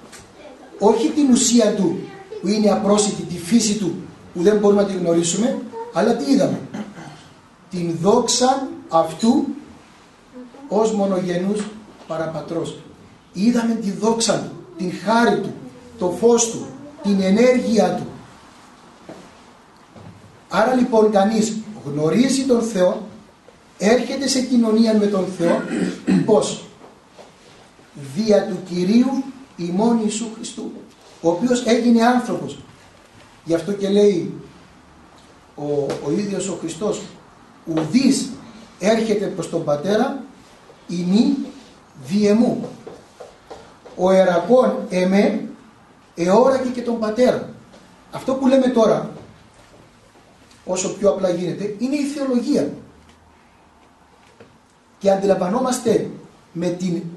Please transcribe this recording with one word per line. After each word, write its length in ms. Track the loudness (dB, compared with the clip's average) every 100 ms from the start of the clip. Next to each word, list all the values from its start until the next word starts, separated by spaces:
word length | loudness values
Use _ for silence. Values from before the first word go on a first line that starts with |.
| -20 -20 -20 -20 -20 -20 -18 0
όχι 300 | 2 2 0
την 220 | 2 4
ουσία 440 | 4 4 4 4
του, 240 | 2 -2 -2 -10 -16 -16 -8
που 80 | -4
είναι 220 | 0 2
απρόσιτη, 520 | 2 2 2 0 -4
τη 160 | -8 -8
φύση 360 | 0 2 2
του, 280 | -2 -4 -6 -10 -18 -14
που 80 | 0
δεν 160 | 2 4
μπορούμε 240 | 4 4
να 60 | 2
τη 60 |
γνωρίσουμε, 640 | -2 0 0 0 0 -2 -4 -8 -14 -8
αλλά 240 | -2 0 0
τι 140 | 2
είδαμε; 300 | 2 2 -4 -10 -12 -14 -16 -20 -20 -20 -20 -20 _ -12
Την 260 | -6 -4 -2
δόξα 680 | 2 2 2 2 2 0 -4 -10 0
αυτού 580 | 0 0 0 2 2 0 -8 -14 -20 -20 -20 -20 _ _ -20 -20 -18 -6
ως 200 | -2 0
μονογενούς 680 | 0 -2 -2 -2 -4 -2 -4 -6 -12 -20 -18 -10
παραπατρός. 720 | -8 -8 -8 -8 -8 -8 -10 -18 -20 -20 -20 _
Είδαμε 420 | -2 0 2 0
τη 160 | -2 -4
δόξα 480 | -2 0 0 0 -2
του, 120 | -4 -14 -16 -10
την 160 | -8 -6
χάρη 360 | 0 2 2 0
του, 140 | -4 -10 -16 -20 -18 -6
το 120 | -4
φως 400 | 2 4 4 2
του, 160 | -6 -12 -16 -18 -6
την 180 | -2 2
ενέργεια 760 | 4 4 6 4 2 2 2
του. 120 | 0 -8 -14 -20 -20 -20 -20 -20 -20 -20 -20 -20 -20 -20 -20 -20 -20 _ -20 -20 -20 -20 -20 -20 -20 -6
Άρα 260 | 0 2
λοιπόν 360 | 2 2 4 4
κανείς 460 | 4 2 2 0 -4 -10 -12
γνωρίζει 600 | -8 -2 0 2 2 2
τον 180 | 2 2
Θεό, 400 | 0 2 2 0 -8 -18 -20 _ _ -20 -20 -2
έρχεται 500 | 2 2 0 -4 -2
σε 120 | -2
κοινωνία 540 | 0 2 4 4 4
με 120 | 4 2
τον 200 | 0 -2 0
Θεό, 240 | 0 0 -2 -4 -4
<clears throat> 340 | -4 0 2 4
πώς; 380 | 2 2 -6 -14 -20 -20 -20 _ -20 -20 -20 -20 -20 -20 _ -20 -18 -10
Δια 320 | -4 2 2 2
του 120 | -6 -6
Κυρίου 560 | -2 2 4 4 0 -6 -12 -18 -10
ημών 440 | -4 0 2 2
Ιησού 240 | 0 -4 -8
Χριστού, 380 | -12 -14 -12 -12 -14 -20 -20 -20 -4
ο 100 | -2
οποίος 340 | 0 0 0 2
έγινε 380 | 2 4 4
άνθρωπος. 540 | 4 2 0 -6 -8 -12 -20 -20 -20 -20 -20 -20 -20 -12
Γι' 100 | -4
αυτό 180 | -2 -2
και 160 | -4 0
λέει 460 | 4 4 4 -2 -8 -16 -20 -20 -20 -20 -20 -20 -20 -20 -20 _
ο, 320 | -10 -4 -2 -2 -4 -4
ο 40 |
ίδιος 380 | -2 -2 -4 -6
ο 80 | -6
Χριστός, 420 | -8 -6 -4 -4 -8 -20 -20 -20 -20 -16 -6
«Ουδής 600 | -4 0 2 2 0 -4 -12 -18 -20 -20 -4
έρχεται 480 | 0 2 0 -2 -4
προς 240 | -6 -6
τον 140 | -4
Πατέρα, 580 | -2 -2 0 0 0 -4 -12 -20 -20 -20 -20 -20 -10
ημί 480 | -4 2 2 4 0 -4 -14 -20 -20 -20 -18 -4
δι' 200 | 2 4
εμού. 420 | 4 2 0 -6 -14 -20 -20 -20 -20 -20 -20 -20 -20 -20 -20 -16 -2
Ο 140 | 4
ερακών 640 | 4 4 2 4 4 4 0 -4
εμέ 600 | 0 2 4 2 0 -6 -14 -20 -20 _ _ _
εώρακε 540 | -4 2 4 4 2 -2
και 140 | -6
τον 160 | -6 -4
Πατέρα». 500 | -2 0 2 0 -6 -16 -20 -20 -20 -20 -16
Αυτό 240 | -10 -6
που 120 | -2 2
λέμε 220 | 2 2
τώρα, 420 | 2 2 0 -4 -12 -20 -20 -20 _ -20 -20 -20 _ _ _ _ _ _ -16
όσο 300 | -8 -6 -6
πιο 160 | -2 0
απλά 200 | 2 0
γίνεται, 440 | -2 -4 -6 -8 -6
είναι 180 | -4 -4
η 80 |
θεολογία. 680 | -4 -4 -2 -2 0 -2 -2 -8 -18 -20 -20 _ _ _ _ _ _ _ _ _ _ _ _ -20 -20 _ _ _ _ _
Και 120 | 2
αντιλαμβανόμαστε 1000 | 4 4 2 0 0 -2 -2 2 2 0 -10 -18 -20 _
με 160 | -6 -4
την, 340 | -2 -4 -4 -6